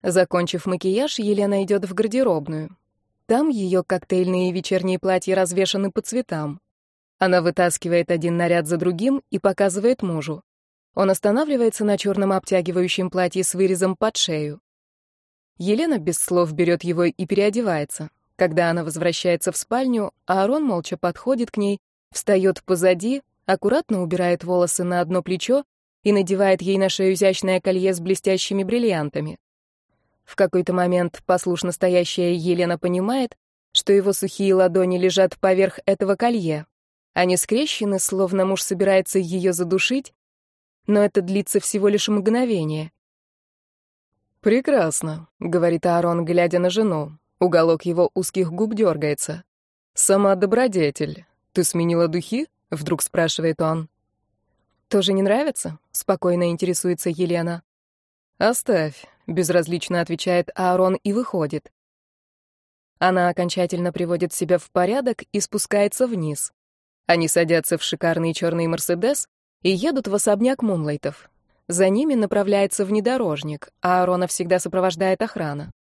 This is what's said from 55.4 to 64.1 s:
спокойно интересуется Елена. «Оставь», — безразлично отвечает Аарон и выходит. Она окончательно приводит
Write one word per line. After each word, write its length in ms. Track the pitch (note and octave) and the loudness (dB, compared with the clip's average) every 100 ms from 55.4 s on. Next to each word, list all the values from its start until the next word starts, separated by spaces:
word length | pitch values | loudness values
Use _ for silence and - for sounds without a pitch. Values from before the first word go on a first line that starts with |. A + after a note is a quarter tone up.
| D4+ - E3+ D#3 _ | 0 -4 -10 -12 _
спокойно 580 | - - F#3+ F3+ F3 F3 | -8 -2 0 2 2 0
интересуется 600 | E3+ F3+ E3+ F3+ F3 - | -2 -2 -2 -2 -2 -4
Елена. 520 | E3 F3+ F3 E3+ E3+ _ _ _ _ _ _ _ _ | -2 -2 -2 -2 -6 _ _ _ _ _ _ _ _
«Оставь», — 680 | G#3+ B3 - G3 D#3 - - _ - | 0 0 0 0 0 -6 -20 _ -6
безразлично 720 | E3+ E3 F3 D#3+ E3+ - F3 | -2 2 2 0 -4 -2 -4
отвечает 500 | E3 E3 - F3 E3+ | -2 -4 0 0 0
Аарон 400 | - F#3 F3+ F#3 | -2 0 2 2
и 180 | F#3+ G#3 | 0 -2
выходит. 600 | G3+ B3+ F#3 D3+ D3+ - _ _ _ _ _ _ _ _ _ _ _ _ _ | -2 -2 -2 -4 -6 -10 _ _ _ _ _ _ _ _ _ _ _ _ _
Она 300 | F3+ F#3 F3+ | 2 2 0
окончательно 640 | F3 F3 F#3 F3 F3 F3 | 0 -2 -2 -2 -2 -4
приводит 400 | - F3 | -4 -4